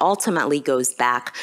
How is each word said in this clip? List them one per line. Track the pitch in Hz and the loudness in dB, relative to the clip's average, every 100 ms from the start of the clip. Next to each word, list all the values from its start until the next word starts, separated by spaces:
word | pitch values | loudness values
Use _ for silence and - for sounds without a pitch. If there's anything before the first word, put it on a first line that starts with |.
ultimately | 165 196 - 170 127 147 | 2 2 0 0 0 0
goes | 143 131 127 | 0 0 0
back | - 123 123 - - | 0 0 0 -4 -10